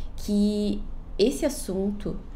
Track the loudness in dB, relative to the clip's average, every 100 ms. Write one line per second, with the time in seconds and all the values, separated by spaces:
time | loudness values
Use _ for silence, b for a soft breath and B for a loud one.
0 | B -4 0 4 4 4 0 -2 -4 -8
1 | -4 2 4 4 0 -2 -2 0 0 -2
2 | -4 -6 -8